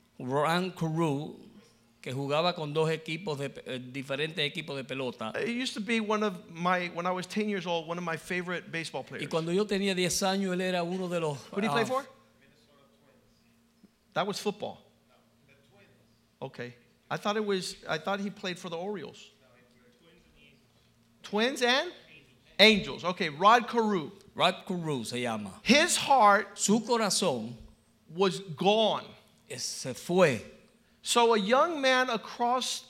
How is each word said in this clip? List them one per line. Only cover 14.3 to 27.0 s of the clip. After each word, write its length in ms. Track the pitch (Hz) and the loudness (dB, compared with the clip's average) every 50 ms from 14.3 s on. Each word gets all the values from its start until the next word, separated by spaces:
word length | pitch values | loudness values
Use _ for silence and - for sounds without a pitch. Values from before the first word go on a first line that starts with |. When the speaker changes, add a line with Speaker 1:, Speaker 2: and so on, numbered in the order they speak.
| 185 - | -4 -4
Speaker 2:
football. 420 | - 208 196 - - 110 92 - - _ _ _ _ _ _ _ _ _ _ _ _ _ - _ _ _ _ - - - _ _ _ _ _ _ _ _ _ _ | -4 -4 -4 -4 -8 -10 -10 -14 -20 _ _ _ _ _ _ _ _ _ _ _ _ _ -20 _ _ _ _ -20 -20 -20 _ _ _ _ _ _ _ _ _ _
Okay. 320 | 135 135 - - 120 120 120 - _ _ _ _ _ _ | -14 -12 -12 -12 -14 -14 -14 -20 _ _ _ _ _ _
I 60 | 147 | -6
thought 200 | 175 - 208 208 | -2 -2 -2 -2
it 80 | 220 214 | 0 0
was, 320 | 202 196 185 180 - - - - - | 0 -2 -2 -2 -6 -10 -10 -6 -4
I 100 | 156 156 | -4 -2
thought 220 | - 190 202 196 | -2 -2 -2 -2
he 100 | 202 202 | -4 -6
played 280 | - - - 185 175 - | -8 -8 -8 -8 -8 -8
for 100 | - 175 | -10 -10
the 80 | 170 | -8
Orioles. 540 | 165 180 208 214 175 - - 117 - - - _ _ _ _ - - _ _ _ _ _ - _ _ 165 165 170 175 170 _ _ 143 147 143 - _ _ _ _ _ _ _ _ _ _ _ _ _ | -8 -6 -8 -8 -8 -10 -12 -14 -18 -20 -20 _ _ _ _ -20 -20 _ _ _ _ _ -20 _ _ -20 -20 -20 -20 _ _ _ -20 -20 -20 -20 _ _ _ _ _ _ _ _ _ _ _ _ _
Twins 400 | - - 202 208 226 254 262 240 | -10 -4 0 0 2 0 2 0
and 280 | 247 240 254 285 349 359 - - - - - - - - - _ _ - - - | 2 2 2 2 0 -2 -8 -14 -20 -20 -20 -20 -20 -20 -20 _ _ -8 6 8
Angels. 460 | 202 220 214 185 143 139 127 - - | 8 8 8 6 2 -4 -8 -4 -4
Okay, 240 | 175 175 - 185 156 | -4 -2 -2 -4 -4
Rod 400 | 139 151 190 208 233 247 226 - | -2 4 6 8 8 8 4 2
Carew. 420 | 240 233 220 214 202 170 143 120 - - - - - | 0 2 2 2 2 0 -2 -4 -12 -18 -20 -14 -2
Speaker 1:
Rod 200 | - 151 185 190 190 - | 2 2 2 2 0 -6
Carew 380 | - 180 175 160 156 143 123 110 | -6 -6 -4 -2 -4 -4 -4 -4
se 160 | - 123 123 | -6 -4 -4
llama. 280 | 123 117 113 107 104 95 90 - | -2 -2 -4 -4 -6 -10 -12 -2
Speaker 2:
His 340 | - - 247 294 339 339 - | 4 6 6 6 6 4 0
heart 600 | - - - 277 254 214 202 202 202 196 - - - | -2 4 4 6 8 8 8 8 6 2 -4 -6 -2
Speaker 1:
Su 220 | - - 208 240 | 2 2 2 2
corazón 720 | 220 262 240 226 | 2 0 0 0